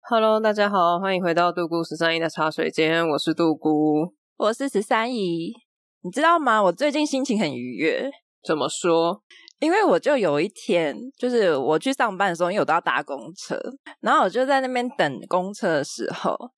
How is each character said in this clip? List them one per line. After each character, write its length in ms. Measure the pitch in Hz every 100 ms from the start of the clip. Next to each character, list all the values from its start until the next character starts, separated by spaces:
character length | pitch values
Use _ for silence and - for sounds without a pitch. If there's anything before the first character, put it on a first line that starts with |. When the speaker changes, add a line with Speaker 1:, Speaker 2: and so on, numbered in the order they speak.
| -
Speaker 1:
Hello， 320 | 226 220 220
大 140 | 220
家 160 | 208 202
好， 300 | 202 170 175
欢 160 | 196 185
迎 80 |
回 100 | 180
到 180 | 165 175
杜 160 | 170 170
姑 160 | 165
十 120 | 160 160
三 200 | 165 165
姨 40 |
的 100 | 160
茶 220 | - 156
水 180 | 156 160
间， 400 | - 160 165 165
我 80 | 143
是 160 | -
杜 220 | 160 165 151
姑。 580 | 156 151 151 151 175 _ _ _
Speaker 2:
我 160 | 214
是 160 | 233 277
十 100 | 202
三 320 | 214 226 233
姨。 420 | 247 190 165 170 233 _ _ _ _
你 80 | 180
知 100 | 240
道 160 | 320 339
吗？ 240 | 269 220
我 100 | 190
最 200 | 175 294
近 160 | 277 302
心 180 | 269 277
情 140 | 220
很 120 | 165
愉 260 | 127 123 117
悦。 340 | 156 - 180 - _ _ -
Speaker 1:
怎 100 | 156
么 140 | 135
说？ 540 | - 180 165 165 202 _ - - _
Speaker 2:
因 120 | 311
为 120 | 392
我 140 | 381 175
就 180 | 240 285
有 220 | 180 143
一 80 | 196
天， 480 | - - 170 156 180 247 _
就 100 | 247
是 260 | 240 190 139
我 240 | 127 160
去 120 | 262
上 220 | 269 240 185
班 140 | 202
的 60 | 165
时 80 |
候， 80 | 175
因 60 | 202
为 40 |
我 40 | 139
都 60 |
要 80 | 160
搭 200 | 170 127
公 320 | 147 139 127
车， 260 | 175 - - - 262 - -
然 120 | -
后 80 | 294
我 60 | 208
就 160 | 233 262
在 160 | 269
那 60 | 262
边 200 | 254 247
等 300 | - 156 127 -
公 240 | 180 185
车 160 | 202 196
的 140 | 151
时 300 | 147 - 110
候 240 | - 175 - 247